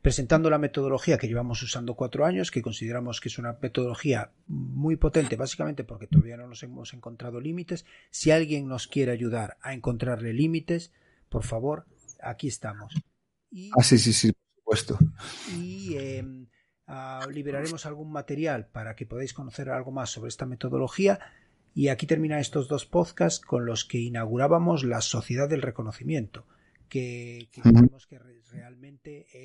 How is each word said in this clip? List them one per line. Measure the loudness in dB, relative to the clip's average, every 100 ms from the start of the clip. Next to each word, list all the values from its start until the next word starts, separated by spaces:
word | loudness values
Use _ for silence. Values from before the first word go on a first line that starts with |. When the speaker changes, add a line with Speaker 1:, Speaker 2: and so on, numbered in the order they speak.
Speaker 1:
presentando | 2 2 4 4 6
la | 4
metodología | 2 0 0 0 2 2
que | 2
llevamos | -2 -2 -4
usando | -6 -6 -6 -4
cuatro | -4 2
años, | 2 2 0
que | -2
consideramos | -4 -6 -6 -4 -6 -6
que | -8
es | -6
una | -8 -6
metodología | -4 -2 -2 -2 0 0 -2 _ -10
muy | -6 -6 -2 0 2
potente, | 4 4 2 -2
básicamente | -4 -4 -6 -6
porque | -10 -14 4
todavía | 4 4 -4
no | -16
nos | -16
hemos | -16 -16 -16
encontrado | -16 -16 -12 -10 -8
límites. | -6 -6 -6 -10 -10 -20 _
Si | 0 4
alguien | 4 4 -2 -4
nos | -8 -4
quiere | 0 0
ayudar | 0 -2 -2 -6 -10
a | -12
encontrarle | -6 -4 -2 -2 -2 -4
límites, | 0 2 0 -2 -4 -4 _ _ _ _
por | -4
favor, | -2 -2 -2 -4 -8 _ -20 -14
aquí | -12 -8 -8
estamos. | -8 -10 -12 -8 -8 -8 _ _ _ _
Y | -20 2 4
Speaker 2:
Ah, |
sí, | 8 8
sí, | 8
sí, | 6 4 2 _ _
por | 0 0
supuesto. | 0 6 6 4 -14 -14 -10
Speaker 1:
y, | -10 -8 -10 -6 -6
em, | -6 -8 -10 -12 -18 _ _ _ -18
ah, | -14 -12 -10 -10
liberaremos | -8 -6 -6 -6 -8
algún | -12 -12 -10
material | -10 -6 -4 -2 -4 -6
para | -12 -12 -12
que |
podáis | -10 -8 -10
conocer | -10 -12 -10 -6
algo | -6 -6
más | -8 -8
sobre | -8 -10
esta | -10 -10
metodología. | -6 -4 -2 -2 2 2 2 -4 _ _ _ _ 0
Y | 0
aquí | 0 0
terminan | 0 2 -2
estos | -2 -2 -2
dos | -4 0
podcasts | 0 0 2 0 0
con | -2 -2 -2
los | -4
que | -4 -2
inaugurábamos | -2 -4 -4 0 4 4 4 2
la | 0 -2
Sociedad | -2 -4 -2 -2 0
del | 0
Reconocimiento, | -2 -6 -8 -8 -4 -4 -4 -10 -20 _ _ _ _
que, | -6 -6 -8 -12 -16 -18
que | 4
Speaker 2:
Ujú. | 10
Speaker 1:
creemos | 12 10 6 _
que | -20
re-, | -20 -20 _
realmente | -20 -18 -20 -20 -20 -20 -20 -20 -20